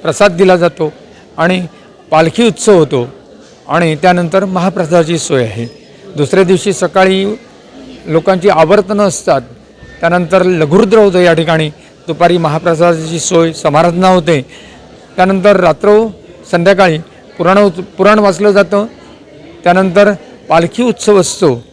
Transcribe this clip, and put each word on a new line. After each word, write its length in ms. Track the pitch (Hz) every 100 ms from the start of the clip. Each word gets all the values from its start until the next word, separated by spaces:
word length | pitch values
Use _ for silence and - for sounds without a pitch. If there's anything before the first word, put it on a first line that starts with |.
प्रसाद 300 | 160 156 202
दिला 240 | 170 190 180
जातो 360 | 170 - 156 - - - - -
आणि 300 | 165 185 175 - - _ -
पालखी 360 | 156 165 - 233
उत्सव 320 | - - 190
होतो 300 | 147 139 120 - - - - - -
आणि 280 | 151 170 151
त्यानंतर 480 | 180 175 170 190
महाप्रसादाची 760 | 196 185 180 185 160 175 160 170
सोय 240 | - 139
आहे. 440 | 113 104 117 - - - - 147
दुसऱ्या 280 | 147 190
दिवशी 280 | 185 185 208
सकाळी 640 | 185 175 190 190 190 196 226 - - - - - - -
लोकांची 420 | 160 156 185 190
आवर्तनं 540 | 165 160 208 185 208
असतात, 380 | 202 - - 139 123 - - - - -
त्यानंतर 420 | 170 175 170 185
लघुरुद्र 560 | 180 180 156 180 226 220
होतं 200 | 202 180
या 140 | 180
ठिकाणी, 360 | 165 160 160 156 151 - - -
दुपारी 320 | 156 175 175
महाप्रसादाची 840 | 160 156 170 160 175 165 160 165
सोय, 320 | - 180 165
समाराधना 560 | 160 156 147 170 170 185
होते, 380 | 185 160 156 127 - - - - - - -
त्यानंतर 400 | 185 196 190 196
रात्र 500 | 175 151 202 208 226 185 - - -
संध्याकाळी 480 | 170 170 190 190 156 165 - - -
पुराण 200 | 175 196
उत-, 240 | 202 170
पुराण 360 | 185 - 202 214
वाचलं 320 | 208 165 208
जातं, 360 | 202 175 202 220 - - - - - - -
त्यानंतर 480 | 175 180 190 175 202 202 - - -
पालखी 340 | 160 170 -
उत्सव 380 | 247 - - 202
असतो 440 | 165 - 175 120 113